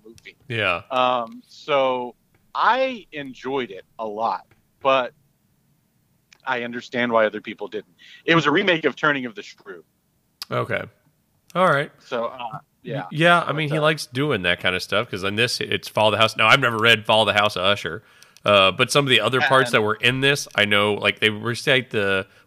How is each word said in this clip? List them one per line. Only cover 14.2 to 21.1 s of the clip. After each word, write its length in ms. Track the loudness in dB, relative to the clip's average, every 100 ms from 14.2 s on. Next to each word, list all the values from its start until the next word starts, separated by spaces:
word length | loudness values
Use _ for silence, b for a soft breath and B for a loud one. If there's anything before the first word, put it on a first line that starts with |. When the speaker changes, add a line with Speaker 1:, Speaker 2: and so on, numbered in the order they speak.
| -2 0
Speaker 2:
that 160 | 0 0
kind 160 | 0 -2
of 60 |
stuff, 300 | -2 -2 -2
'cause 120 | -6
in 120 | -4 -2
this, 260 | -2 -2
it's 260 | -4 -6 -4
Fall 200 | 0 2
of 60 |
the 40 | 4
House. 180 | 2 4
Now, 120 | 4
I've 120 | 6
never 180 | 4 2
read 280 | 4 4 4
Fall 160 | 2 4
of 0 |
the 60 | 2
House 160 | 2 2
of 60 |
Usher, 380 | 0 0 -4 -10 b b b b 2
uh, 260 | 4 4
but 200 | 2 0
some 140 | 0 2
of 40 |
the 100 | 2
other 200 | 2 0
Speaker 1:
Yeah, 100 | 2
Speaker 2:
parts 180 | 2 2
Speaker 1:
and 40 | 0
Speaker 2:
that 60 |
were 140 | 0 0
in 260 | 0 2
this, 260 | 0 0 -4 -2
I 100 | 2
know, 280 | 2 2
like, 260 | 0 -2